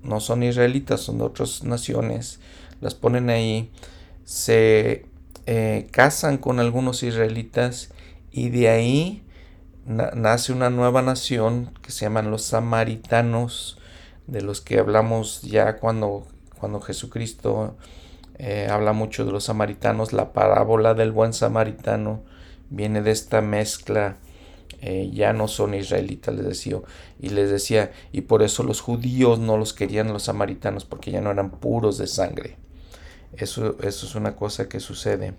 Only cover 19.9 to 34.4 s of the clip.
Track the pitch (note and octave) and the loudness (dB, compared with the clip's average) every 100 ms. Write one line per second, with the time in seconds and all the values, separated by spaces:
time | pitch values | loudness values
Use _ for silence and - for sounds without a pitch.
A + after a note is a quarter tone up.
19.9 | G#2+ G#2+ G#2+ G#2 G2+ G2+ G#2 G#2+ A2+ A2 | 0 0 -2 0 4 6 6 6 4 6
20.9 | A2+ A2 A2 A2+ A2 A2 A2 G#2+ G#2+ A2 | 4 2 2 2 2 0 2 0 -2 -2
21.9 | G#2+ G#2+ G#2+ - - - - - G#2 G#2+ | -2 -2 -6 -10 -20 -20 -20 -12 -6 -2
22.9 | G#2+ G#2+ A2 - A2+ G#2+ G#2 G#2+ - - | 2 2 2 2 0 2 0 -2 -4 -2
23.9 | G#2+ G2+ G2+ - - - - - - A2 | 0 0 -4 -18 -20 -20 -20 -20 -12 -6
24.9 | F#2 - G#2+ G#2 A2 G#2+ - G#2 G2 G2 | -4 -4 0 2 2 -2 -2 -2 -2 -2
25.9 | F#2+ G2 - - G#2+ G2 G2 G2+ G2 - | -2 -2 -6 -6 -4 -4 -6 -6 -8 -8
26.9 | - - - G2 G2+ G2+ G2+ - A2 G2 | -20 -20 -12 -6 0 2 0 2 2 0
27.9 | - - - - G#2+ G#2+ - B2+ G#2 - | -4 -12 -8 2 4 4 2 -2 -4 -4
28.9 | A#2+ B2 B2+ B2 A2+ A2 G#2+ G#2+ - G2 | -4 -2 4 4 4 2 0 0 -4 -4
29.9 | G2+ A2 G#2 - G2+ G2+ F#2+ G#2 G2+ - | -2 -2 -2 -4 -2 -2 -2 -4 -6 -8
30.9 | - - F#2+ G#2 G2+ F#2+ - A#2+ A#2 A2 | -12 -6 -4 -2 -2 -4 -4 -2 0 0
31.9 | F#2 F#2 - F#2 - - - - - - | 0 -4 -2 -4 -4 -12 -14 -20 -20 -20
32.9 | - - - - - G2+ A#2+ A2 - G2+ | -20 -20 -20 -18 -10 -8 -4 -4 -4 -6
33.9 | G2+ - G#2+ G#2 - | -6 -8 -6 -4 -4